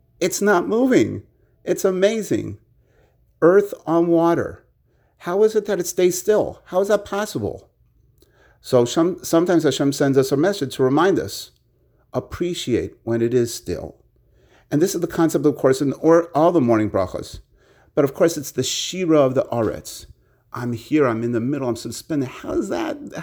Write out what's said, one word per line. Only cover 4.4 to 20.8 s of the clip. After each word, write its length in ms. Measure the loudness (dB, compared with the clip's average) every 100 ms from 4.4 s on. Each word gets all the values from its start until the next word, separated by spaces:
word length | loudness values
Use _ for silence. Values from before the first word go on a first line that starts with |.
| -2 -10 _ _ _ _ _ _
How 240 | -4 2
is 140 | 2 2
it 100 | -2
that 140 | -4
it 60 | -4
stays 320 | 0 0 0
still? 440 | 0 0 0 -6 -4
How 140 | -2
is 80 | 0
that 160 | 0
possible? 640 | -2 -6 -4 -4 -6 -8 -16 _ _ _ _ _ _ _ _ _
So 240 | 0 2
some, 400 | 2 2 0 -2
sometimes 400 | 0 0 2 2
Hashem 280 | 2 0 0
sends 240 | 0 2 2
us 140 | 2
a 60 | 2
message 400 | 0 -2 -4 0
to 80 |
remind 340 | 2 4 2 2
us, 320 | -2 -10 -16 _ _ _ _ _ _
appreciate 840 | -8 -8 -6 -6 -6 -2 -2 -4 -8
when 180 | -4 -2
it 140 | 0
is 180 | 0 -2
still. 500 | -4 -8 -8 -10 -16 _ _ _ _ _ _ -4
And 80 | 0
this 140 | 0
is 80 | -2
the 40 | -4
concept, 380 | 0 2 2
of 120 | 0 2
course, 260 | 2 2
in 100 | -2
or, 380 | 0 4 4 4
all 160 | 2 2
the 100 | 4
morning 300 | 4 2 2
brachas. 500 | -2 -2 -6 -12 -16 -20 _ _ _ _
But 100 | -2 0
of 80 |
course, 240 | 2 0 0
it's 120 | -6
the 120 | -6
Shira 580 | -4 -4 -6 -4 2 4
of 140 | 4
the 100 | 0
Aretz. 600 | -2 -2 -2 -4 -12 -18 -20 -20 _ _ _
I'm 180 | -10 -6
here, 340 | -8